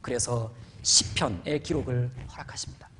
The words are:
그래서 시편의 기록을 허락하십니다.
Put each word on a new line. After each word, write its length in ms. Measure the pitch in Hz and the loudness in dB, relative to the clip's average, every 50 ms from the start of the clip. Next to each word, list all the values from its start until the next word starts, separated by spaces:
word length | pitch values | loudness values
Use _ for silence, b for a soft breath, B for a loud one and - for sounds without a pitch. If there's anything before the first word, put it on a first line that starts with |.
그래서 500 | - 117 123 117 - 123 120 117 113 110 B B B B B B | -2 0 0 0 2 2 0 0 -2 -4 B B B B B B
시편의 800 | - - - - - - - - 170 165 156 - - 160 151 147 | 2 6 6 6 6 4 0 2 2 2 0 -2 0 0 0 0
기록을 480 | 147 - 160 147 127 127 123 123 123 123 - - - - | 0 0 0 0 2 2 2 2 2 0 -2 -8 -12 -12
허락하십니다. 560 | - - 135 - - - - - - - - - - | -10 -10 -12 -8 -8 -8 -8 -8 -10 -14 -18 -20 -20